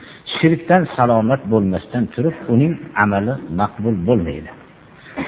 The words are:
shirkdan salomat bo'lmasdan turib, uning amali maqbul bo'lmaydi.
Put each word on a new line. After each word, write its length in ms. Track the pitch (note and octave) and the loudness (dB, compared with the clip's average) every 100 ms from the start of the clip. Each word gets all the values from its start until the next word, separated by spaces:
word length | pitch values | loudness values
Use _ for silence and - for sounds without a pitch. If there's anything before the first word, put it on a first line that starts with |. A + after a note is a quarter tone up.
| - - - | -20 -20 -12
shirkdan 520 | - D#3+ D#3+ - F#3+ D#3 | 0 2 2 2 2 2
salomat 520 | - B2 A2+ A2 C3+ | 0 2 4 2 0
bo'lmasdan 600 | G2+ A2 F#2+ F2+ - B2 A2 | 0 2 2 -2 -4 -4 -4
turib, 280 | - D3+ - | -2 -4 -4
uning 300 | - A#2 D#3 D3+ - | 0 2 2 0 -6
amali 400 | G2+ G#2 G2+ G#2+ C3+ F#2 | 0 2 2 -2 -4 -6
maqbul 460 | E2+ G2+ - A2 G2+ | -2 -2 -2 -2 0
bo'lmaydi. 500 | F2 A#2 E2 D2 D#2+ - - - - - - - | 2 2 0 -6 -12 -18 -20 -20 -20 -20 -16 -12